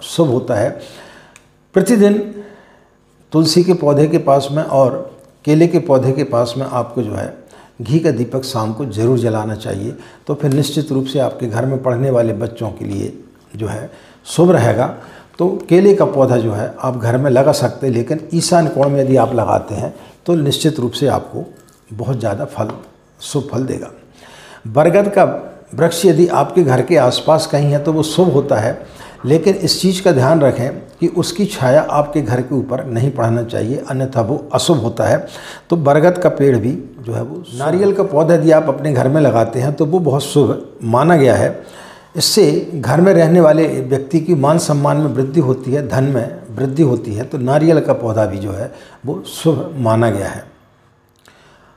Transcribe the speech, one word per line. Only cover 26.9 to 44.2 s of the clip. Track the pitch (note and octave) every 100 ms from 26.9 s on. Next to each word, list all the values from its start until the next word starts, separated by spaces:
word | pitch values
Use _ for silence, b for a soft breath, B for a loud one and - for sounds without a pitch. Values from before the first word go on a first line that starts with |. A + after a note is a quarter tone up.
| D#3+
आसपास | B2+ - - D#3 -
कहीं | C#3+ C#3+
है | C#3+
तो | D#3+
वो | D#3
शुभ | D3+ - F3+
होता | C#3 C#3 A2+
है, | A2+ - B B B B
लेकिन | B2 D#3+ F3+ G3
इस | D#3+ -
चीज़ | F#3 F3+
का | F#3
ध्यान | C#3+ C3 E3
रखें | C3+ - - - - -
कि | E3
उसकी | F3 D#3 - G3+
छाया | - B2+ D3
आपके | - C#3+ C#3+ D#3
घर | A#2 B2
के | B2
ऊपर | C#3 - A#2 C3+
नहीं | A2+ C3+
पड़ना | - A2+ A#2
चाहिए, | A2+ G2+ G#2+ C#3
अन्यथा | - C3 C3 B2
वो | G#2+ G2 -
अशुभ | B2+ - D3
होता | A2 -
है। | - D#3 - B B B -
तो | E3+
बरगद | C#3 D3 F3 F3+
का | D3+
पेड़ | - C#3 A#2+
भी | A2+ E3+ - -
जो | A#2
है | A2+
वो, | A#2+ E3+ -
नारियल | B2 D3 F3+ G3+
का | F#3+
पौधा | F#3 C#3+ D#3+
यदि | E3+ D#3
आप | D#3 C3+
अपने | C3+ D#3
घर | B2+ C3
में | D#3
लगाते | C#3 A#2 A2+ B2+
हैं | C3+
तो | C#3+ D#3
वो | F#3
बहुत | D#3 C#3
शुभ | - D3 A2+ - - -
माना | A#2 A#2+ D#3+ E3
गया | C3 G2
है। | - - B B B B B E3
इससे | - A3 D#3+ E3 -
घर | D#3+ A2+ D3
में | F#3+
रहने | E3+ D#3+ E3+
वाले | D#3 D#3 D#3 C3+
व्यक्ति | B2+ C3+ - E3